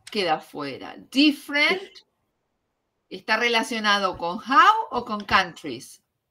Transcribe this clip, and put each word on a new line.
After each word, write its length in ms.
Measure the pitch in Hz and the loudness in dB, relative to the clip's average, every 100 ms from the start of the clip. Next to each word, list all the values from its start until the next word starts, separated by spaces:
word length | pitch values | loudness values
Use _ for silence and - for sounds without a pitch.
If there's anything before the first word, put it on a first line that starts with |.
| - | -10
queda 300 | - 180 156 | -4 -2 -2
fuera. 560 | - - 143 117 92 - 95 | -6 -10 -10 -10 -14 -16 -6
Different 720 | 254 302 - - 285 302 370 392 - _ _ _ _ _ _ _ _ _ _ - | 2 4 2 -4 0 0 0 -6 -20 _ _ _ _ _ _ _ _ _ _ -18
¿Está 260 | 185 - 220 | -10 -2 0
relacionado 800 | 240 233 226 226 214 202 196 175 | 2 0 0 -2 0 2 0 -2
con 220 | 170 185 | -6 -6
how 480 | 208 277 370 440 440 | 0 4 6 4 0
o 140 | 240 | -6
con 200 | 233 208 | -6 -8
countries? 760 | 202 208 180 156 156 120 - - _ _ _ | 0 0 0 -6 -10 -10 -12 -20 _ _ _